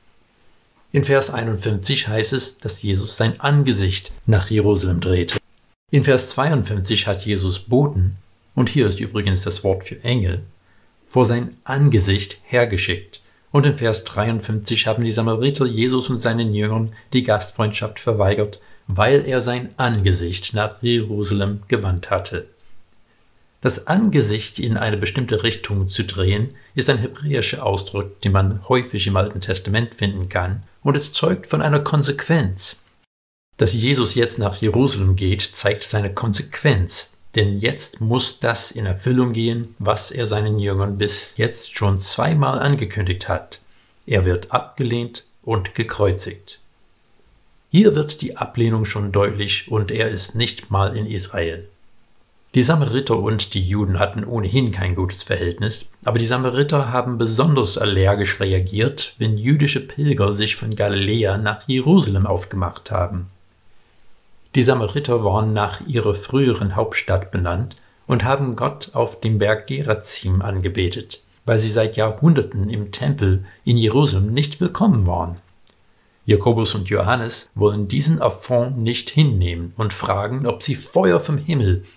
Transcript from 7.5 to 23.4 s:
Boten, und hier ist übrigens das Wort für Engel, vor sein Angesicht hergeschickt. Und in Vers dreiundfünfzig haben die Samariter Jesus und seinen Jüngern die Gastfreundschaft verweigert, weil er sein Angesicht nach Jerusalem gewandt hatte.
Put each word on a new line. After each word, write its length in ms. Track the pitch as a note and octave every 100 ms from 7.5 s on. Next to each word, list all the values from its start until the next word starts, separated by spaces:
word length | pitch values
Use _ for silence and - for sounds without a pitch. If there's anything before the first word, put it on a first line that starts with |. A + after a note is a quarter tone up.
| F#2
Boten, 560 | - B2 D3 D3 F#2 - - _ _
und 140 | - A#2+
hier 180 | D3+ G#2+
ist 140 | G2
übrigens 420 | A2 G#2 G2+ F#2+
das 220 | - -
Wort 200 | G2+ F#2+
für 180 | - -
Engel, 380 | A#2+ B2 F#2 F2+ - - _ _ _ _ -
vor 180 | C3
sein 320 | A#2+ A#2+ B2 -
Angesicht 760 | - C#3 C#3+ A2 F#2+ G2+ - -
hergeschickt. 760 | - B2 A#2+ G2 - F2 - - _ _ _
Und 140 | C#3+ C#3+
in 120 | -
Vers 260 | A#2 A2
dreiundfünfzig 800 | - - G#2+ A2+ - G#2+ - A2+ -
haben 180 | A2
die 60 | A#2
Samariter 560 | A2+ A2+ A2 C3 C#3+ C3
Jesus 420 | A2 B2 B2+ B2
und 100 | B2
seinen 360 | A#2+ A2+ A2+
Jüngern 380 | G#2 G#2+ A2 A2 A2 -
die 120 | B2+
Gastfreundschaft 760 | B2 G#2 - - G#2+ G#2 A2 -
verweigert, 600 | - G#2 G2 G#2 G#2 - - - -
weil 380 | F#2+ A2 C#3+ D3
er 140 | B2+
sein 300 | A#2 B2 A#2+ -
Angesicht 800 | B2 A2+ F#2+ F2+ E2+ F#2 -
nach 280 | A2 G#2 -
Jerusalem 800 | A#2+ A#2 G#2 G#2 G2+ G2+ G2 G2+ -
gewandt 420 | - G2+ F2+ -
hatte. 360 | F#2+ F#2+ F2 - _ - - - _ _ _ _ _